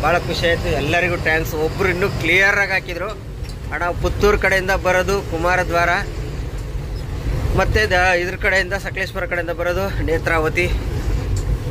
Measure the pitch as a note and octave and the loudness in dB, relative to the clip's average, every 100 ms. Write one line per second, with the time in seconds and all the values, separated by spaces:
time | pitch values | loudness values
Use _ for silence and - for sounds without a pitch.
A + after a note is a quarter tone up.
0 | D3+ F3 F3 F3 E3+ E3+ F3 D3+ C#3+ F3 | 2 0 0 0 2 2 0 0 2 2
1 | F3+ F3 D#3+ D#3+ D3+ D#3 D#3 - F#3+ F3 | 2 0 0 0 0 -2 -2 0 0 2
2 | F#3+ D3 C#3+ F3+ G3 G3+ G3 F#3+ F3+ E3+ | 0 0 2 4 4 4 2 0 -2 -6
3 | G3 G3 - - - - - D3 F3 E3+ | -6 -8 -10 -10 -8 -8 -6 -2 -2 0
4 | F3+ - G3+ G3+ F#3+ F#3+ F#3 F#3+ F3+ F3+ | -2 2 4 4 4 2 2 0 2 2
5 | F3+ G3+ - E3 E3+ F#3 F3 E3+ E3+ F3+ | 2 0 -2 0 2 2 2 2 2 0
6 | G3+ - - - - - - - - - | -2 -6 -6 -6 -6 -6 -6 -6 -6 -6
7 | - - - - - - F#3+ A3 G#3+ F3+ | -6 -4 -2 -2 0 2 4 2 2 4
8 | F#3 F3 F3+ F#3+ G3+ F#3+ F#3 G3 F#3 F3+ | 4 2 0 -2 2 2 0 -4 -4 -6
9 | F#3+ F#3+ F3 F3 E3+ E3 F3 F3 G3 - | -6 -6 -4 -4 -4 -2 -2 0 -2 -2
10 | D3 D#3+ E3+ E3 D#3 E3 F3 - - - | 0 0 2 0 2 0 0 0 -2 -2
11 | - - - - - - - | -2 -2 0 -2 0 -2 -2